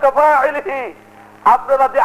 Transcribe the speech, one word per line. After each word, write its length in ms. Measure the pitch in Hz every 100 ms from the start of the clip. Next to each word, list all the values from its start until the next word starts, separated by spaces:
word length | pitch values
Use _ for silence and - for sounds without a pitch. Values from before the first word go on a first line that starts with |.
কাফাইলিহি, 760 | 277 269 302 285 277 294 330 269 220 - - - - - 208
আপনারা 400 | 247 - 269 269
যে 60 | -